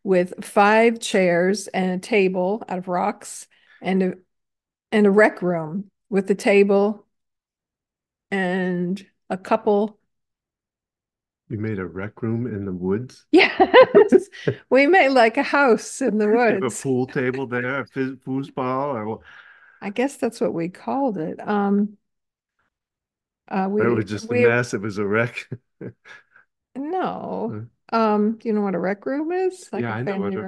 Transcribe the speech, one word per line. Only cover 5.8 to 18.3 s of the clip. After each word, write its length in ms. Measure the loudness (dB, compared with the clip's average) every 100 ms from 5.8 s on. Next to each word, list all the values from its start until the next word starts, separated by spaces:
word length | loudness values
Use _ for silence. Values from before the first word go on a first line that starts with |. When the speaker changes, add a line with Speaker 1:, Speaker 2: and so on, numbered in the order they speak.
| -10 _ _
Speaker 1:
with 200 | -2 0
a 40 |
table 720 | 0 4 4 6 4 2 -2 _ _ _ _ _ _ _ _ _ _ _ _ _
and 720 | -2 0 0 -2 -2 -2 -4 -10 _ -10
a 80 | -10
couple. 600 | -2 -2 2 0 0 -6 _ _ _ _ _ _ _ _ _ _ _ _ _ _ -12
Speaker 2:
You 80 | -8
made 200 | -6 -6
a 60 |
rec 380 | -8 -8 -12 -8
room 240 | -6 -4 -6
in 180 | -8
the 80 | -8
woods? 540 | -6 -2 -4 -6 -16 _
Speaker 1:
Yes. 1000 | 2 4 2 6 8 8 6 6 4 2 -6 -6
<laughs> 240 | -6 _
We 160 | 2 6
made, 240 | 6 6
like, 260 | 6 4 2
a 60 |
house 580 | 0 2 4 2 -2 -6
in 160 | -2 0
the 80 |
Speaker 2:
You 140 | 2 2
have 180 | 2 2
a 40 |
Speaker 1:
woods. 180 | -2 -4
Speaker 2:
pool 260 | -2 -2 -2
table 400 | -2 -2 -2 -4
there, 340 | -4 -4 -6
a 60 | -6
fizz-, 300 | -6 -6 -6
foosball, 680 | -8